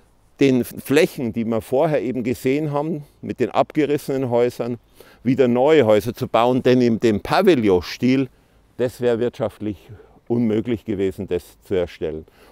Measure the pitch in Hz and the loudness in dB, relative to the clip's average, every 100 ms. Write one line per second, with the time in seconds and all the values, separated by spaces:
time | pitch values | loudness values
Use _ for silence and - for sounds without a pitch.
0 | _ _ _ - 139 127 113 - - 139 | _ _ _ 0 2 2 -2 -8 -2 2
1 | 180 - 120 110 113 113 - 127 160 143 | 2 -2 -8 -4 -4 -4 -2 0 0 0
2 | 107 123 113 120 131 139 156 143 156 151 | -4 -6 -6 -4 -2 -2 -2 -4 -4 -8
3 | 143 _ 107 - 113 110 - - 139 147 | -12 _ -10 -4 -2 0 -2 0 -2 -2
4 | - 135 131 120 123 - 120 120 _ _ | -4 -4 -2 0 0 -2 -8 -10 _ _
5 | - _ 117 127 127 120 139 156 110 107 | -20 _ -2 2 2 4 4 4 6 4
6 | 107 - 110 113 120 127 127 127 120 110 | 2 -6 -2 2 2 2 4 4 2 2
7 | 117 101 - 156 190 147 107 92 - - | 2 0 0 2 4 4 4 2 0 -4
8 | 123 131 135 _ _ _ _ - 123 - | 0 0 -2 _ _ _ _ -6 -6 -2
9 | 120 113 120 - 110 - 104 98 - 101 | -2 0 -2 -4 -8 -6 -10 -10 -14 -20
10 | - _ - 120 117 107 120 113 - 98 | -20 _ -4 -2 0 0 -2 -4 -4 -4
11 | 98 92 92 87 - _ - 95 87 - | -4 -4 -6 -6 -6 _ -6 -4 -4 -6
12 | 85 78 - _ _ | -8 -8 -14 _ _